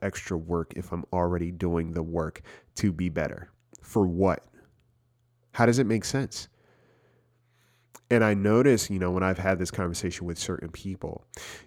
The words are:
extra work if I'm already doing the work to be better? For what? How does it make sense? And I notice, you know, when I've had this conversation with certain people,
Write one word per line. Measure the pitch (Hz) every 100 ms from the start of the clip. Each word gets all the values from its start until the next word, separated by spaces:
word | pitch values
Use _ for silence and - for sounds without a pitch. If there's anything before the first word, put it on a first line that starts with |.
extra | 98 - - 87
work | 80 85 82 -
if | 90
I'm | 87 -
already | 90 87 87 85
doing | 87 90 85 82
the | 82
work | 80 82 80 - - - _ -
to | 104
be | 80 90
better? | 80 76 - - _ _ -
For | - 113 95
what? | 85 95 82 _ _ _ _ _ _ _ _ _ _ _
How | - 117
does | 120
it | 113
make | 110
sense? | - 135 131 - - _ _ _ _ _ _ _ _ _ _ _ _ _ _ - -
And | 120
I | 110 101
notice, | 101 113 139 113 -
you | 95
know, | 90
when | 92
I've | 92 92
had | 95 92
this | 87
conversation | - 87 87 92 - 87
with | 82
certain | - 90 85
people, | - 98 92 - - _ - - -